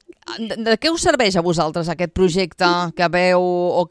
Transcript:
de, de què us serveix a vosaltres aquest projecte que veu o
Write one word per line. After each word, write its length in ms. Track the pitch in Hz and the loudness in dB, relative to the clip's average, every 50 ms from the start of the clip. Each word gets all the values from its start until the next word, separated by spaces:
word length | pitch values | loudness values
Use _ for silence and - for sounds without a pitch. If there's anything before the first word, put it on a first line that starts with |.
| - - - _ _ - 120 - | -16 -20 -20 _ _ -14 -12 -10
de, 180 | 226 214 196 | -10 -10 -8
de 200 | 226 226 226 220 - | -6 0 0 0 2
què 100 | - 311 | 0 -2
us 140 | 330 330 - | -2 0 0
serveix 320 | 370 302 254 240 202 185 | 0 2 2 2 2 2
a 60 | 180 165 | 0 0
vosaltres 460 | 180 170 165 160 156 151 175 165 170 160 | 0 0 0 0 -2 -2 -4 -4 -6 -4
aquest 220 | 147 175 160 - | -4 -4 -4 0
projecte 520 | 185 185 185 156 190 190 160 - - 185 175 175 175 180 170 165 | 0 0 2 2 0 -4 -4 -2 0 0 2 2 0 -2 -4 -2
que 120 | - 175 165 160 | -2 -2 0 2
veu 300 | 180 180 180 180 180 180 | 2 2 4 2 2 2
o 400 | 180 180 175 175 175 - 180 175 165 | 0 0 0 0 0 0 0 -2 -2